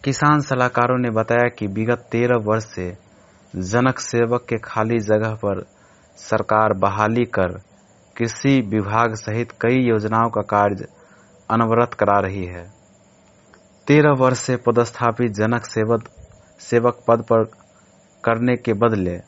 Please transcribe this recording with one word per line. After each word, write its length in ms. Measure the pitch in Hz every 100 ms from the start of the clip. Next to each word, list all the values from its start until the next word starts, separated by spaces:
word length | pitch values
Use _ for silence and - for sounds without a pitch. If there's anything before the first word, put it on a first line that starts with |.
किसान 360 | - 131 147 151
सलाहकारों 580 | 139 127 123 123 120 127
ने 120 | 120
बताया 400 | 110 113 120 120
कि 180 | - 104
विगत 400 | 98 110 120 -
तेरह 260 | 117 120 123 104
वर्ष 200 | 110 110 -
से 160 | 90 90 _ _ _ _ _
जनक 460 | 90 92 117 127 123
सेवक 460 | - 117 117 120 -
के 80 | 113
खाली 420 | - 113 110 117
जगह 340 | 104 107 110 110
पर 300 | 101 95 - _ _ _ _ -
सरकार 560 | - 107 - 107 110
बहाली 520 | 98 98 98 107 117 120
कर 260 | - 90 92 - _ _ _ _ -
कृषि 440 | 113 - 139 135
विभाग 540 | 104 107 98 110 117 107
सहित 360 | - 110 117 -
कई 160 | 113 131
योजनाओं 480 | 123 110 104 113 117
का 120 | 113 101
कार्य 380 | 104 101 95 - - - - _ _ _
अनवरत 440 | 110 117 117 120
करा 260 | - 101 101
रही 260 | 95 98 90
है। 180 | 90 90 - _ _ _ _ _ _ _ - _ _ -
तेरह 260 | 147 151
वर्ष 260 | 135 131 127
से 160 | - 123
पदस्थापित 760 | 120 117 117 - 120 113 120
जनक 340 | 101 110 117 -
सेवक, 420 | - 110 117 - - - - _ _
सेवक 380 | - 117 120 - -
पद 140 | 117
पर 220 | 110 113 110 - _ _ _ _ _ _
करने 320 | - 113 123 120
के 180 | 120
बदले 440 | 104 117 107 90 85